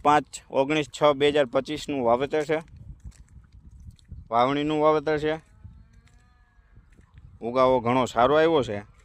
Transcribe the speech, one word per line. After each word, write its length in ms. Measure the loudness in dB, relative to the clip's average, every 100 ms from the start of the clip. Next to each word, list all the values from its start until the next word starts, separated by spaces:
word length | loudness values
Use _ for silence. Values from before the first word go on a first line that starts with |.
પાંચ, 220 | 2 2 2 -16 -6
ઓગણીસ 340 | -2 0 0 -2
છ 140 | 2
બે 260 | 2 4 2
હજાર 160 | 2 0
પચીસનું 600 | -2 -4 -10 -6 -2 2
વાવેતર 380 | 2 0 -4
છે, 180 | -2 -4 -6 -20 -20 -20 -20 -20 -20 -20 -20 -20 -20 -20 -20 -20 _ -20 -4
વાવણીનું 520 | 0 0 0 -2 0
વાવેતર 380 | 2 2 0 -4
છે. 200 | -4 -6 -10 -20 -20 -20 -20 -20 _ _ _ _ _ _ _ -20 _ _ _ -20 -20 -14
ઉગાવો 380 | -6 2 2 2
ઘણો 260 | 0 0 0
સારો 300 | 2 2 4
આવ્યો 280 | 2 2
છે, 160 | -2 -8 -12 _